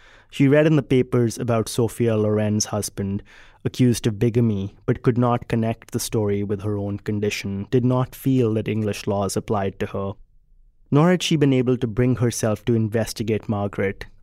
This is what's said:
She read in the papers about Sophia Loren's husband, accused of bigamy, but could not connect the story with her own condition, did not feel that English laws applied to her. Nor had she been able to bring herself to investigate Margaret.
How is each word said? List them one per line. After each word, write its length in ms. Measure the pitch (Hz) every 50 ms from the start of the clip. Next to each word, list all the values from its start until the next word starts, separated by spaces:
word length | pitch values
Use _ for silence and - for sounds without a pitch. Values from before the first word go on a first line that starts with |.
| - - - - _ _
She 160 | - - 139
read 180 | 135 143 151 156
in 120 | 160 160
the 40 | 147
papers 560 | 117 - 135 127 123 - - 123 120 113 -
about 300 | - 123 117 117 113 107
Sophia 480 | - - - 117 107 - - 117 113 110
Loren's 500 | 107 107 107 107 107 107 107 107 104 -
husband, 560 | - 113 104 - - - - 101 98 98 101 - - - - - - _ _ -
accused 420 | 123 - - 127 123 110 - -
of 100 | 120 104
bigamy, 580 | 98 117 117 104 123 120 113 104 95 98 104 - - -
but 160 | 127 123 -
could 160 | - 135 117
not 320 | 123 123 120 120 120 - -
connect 420 | 120 113 110 113 113 - - -
the 80 | - 113
story 420 | - - 120 113 104 101 101 101
with 200 | 104 98 104 95
her 160 | 98 107 104
own 200 | 101 101 101 101
condition, 720 | 98 - - 107 104 104 104 - - - 98 98 98 101 -
did 140 | - 127 120
not 320 | 123 127 127 127 - -
feel 380 | - - 135 131 127 120 110 107
that 160 | 110 - 120
English 380 | 107 110 107 101 101 - -
laws 280 | - 101 101 98 95 -
applied 420 | 110 - - 110 101 98 98 - -
to 80 | 104
her. 260 | - - 101 98 98 - - - _ _ - _ _ - _ - _ _ _ - -
Nor 220 | 135 143 160 180
had 100 | 185 175
she 140 | - - 165
been 180 | 143 143 139 131
able 240 | 127 120 123 127
to 100 | 117 131
bring 280 | 113 101 - 127 127 123
herself 480 | 98 123 117 - - - 110 104 - -
to 100 | 123 117
investigate 720 | 110 110 104 107 113 107 - - - 110 107 107 104 - -
Margaret. 560 | 107 101 101 101 - - 98 98 - - - - - -